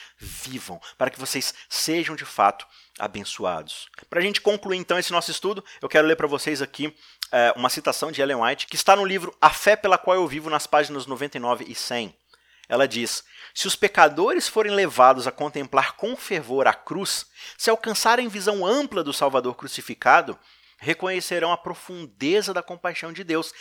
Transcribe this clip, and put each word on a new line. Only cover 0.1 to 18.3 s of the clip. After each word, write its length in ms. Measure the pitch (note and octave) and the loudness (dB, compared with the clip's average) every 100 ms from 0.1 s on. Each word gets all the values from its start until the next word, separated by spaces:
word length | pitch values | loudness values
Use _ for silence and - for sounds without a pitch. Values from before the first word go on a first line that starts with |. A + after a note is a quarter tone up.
| _ | _
vivam, 640 | G2+ - - C3 - F2 - - | -16 -14 -12 -12 -12 -16 -16 -4
para 140 | B2+ | -4
que 100 | - | -4
vocês 340 | C3 C#3 B2+ - - | -8 -6 -6 -8 -8
sejam 480 | - - D#3+ E3 D3+ | -4 -2 -2 -4 -8
de 80 | C3 | -8
fato 420 | - G2+ G2+ - _ _ - | 2 2 2 -6 _ _ -12
abençoados." 880 | G#2 G2+ G2+ - G2 E2+ D#2 - - - - | -10 -10 -10 -6 -6 -6 -8 -16 -18 -20 -8
Pra 140 | F3 | -4
gente 180 | F#3 G#3 | -2 0
concluir 380 | - G#3 G3+ F#3 | 0 0 -2 -6
então 200 | F3 F3+ | -2 -2
esse 140 | F3 | 0
nosso 180 | F3 E3 | -2 -2
estudo, 320 | D#3+ F#3 G3 - - | -4 -4 -4 -8 -10
eu 100 | C#3 | 0
quero 180 | D#3 D#3 | 4 4
ler 80 | D#3+ | 4
pra 100 | D#3 | 0
vocês 360 | C#3 D3+ D3 | -2 -4 -4
aqui, 340 | C3+ - D3 D3+ - _ - | -6 -6 -10 -10 -20 _ -2
é, 220 | B2+ A#2+ A#2 | 2 4 4
uma 140 | B2 | 0
citação 420 | - D3 B2+ D3 | 0 -2 -2 -4
de 120 | D3+ | -2
Ellen 200 | C#3 C3+ | 0 0
White, 240 | A#2 C#3 - | 0 -2 -4
que 80 | D#3 | 0
está 220 | - G3 | 4 6
no 80 | G3 | 4
livro 320 | F#3+ F3 - | -2 -6 2
A 120 | D3+ | 2
Fé 260 | - - G#3 | 4 4 4
pela 220 | G#3 F3+ | 4 2
Qual 180 | - F#3 | 4 2
Eu 100 | E3+ | 0
Vivo, 220 | C#3 D#3 | -4 -4
nas 180 | D3+ - | -4 2
páginas 380 | D3 D3 C#3+ B2+ | 2 2 -4 -10
noventa 320 | B2+ C#3+ C#3+ | -8 -8 -6
e 40 | |
nove 220 | A#2+ A#2+ G2 | -2 -2 -4
e 60 | A#2 | -10
cem. 420 | - A#2+ G#2+ - _ _ _ _ - | -6 -6 -6 -12 _ _ _ _ -4
Ela 180 | A#2+ C3+ | 2 2
diz, 340 | A2+ A#2 - - - - - | 0 -4 -6 -10 -20 -14 -6
"Se 120 | - | -4
os 100 | - | 0
pecadores 720 | G3+ - D#3 D3 G#3 F4+ - | 2 6 6 6 2 2 0
forem 240 | - G#3+ | 0 0
levados 540 | G3+ F#3 - B2+ C3 B2 | 2 2 6 8 6 2
a 40 | |
contemplar 640 | - D3 D3 C3+ C3 C3+ | -4 -6 -6 -2 0 0
com 240 | - G#3 B3+ | -2 -6 -8
fervor 500 | - F#3 A#2+ C3 B2 | -6 -6 -2 2 2
a 60 | |
cruz, 540 | - - D#3 G3 - - - - - | 2 -2 -6 -4 -6 -8 -16 -20 -4
se 100 | - | 0
alcançarem 600 | A3+ - G#3 A#3 A#3+ | 0 0 0 2 2
visão 360 | B3 | 0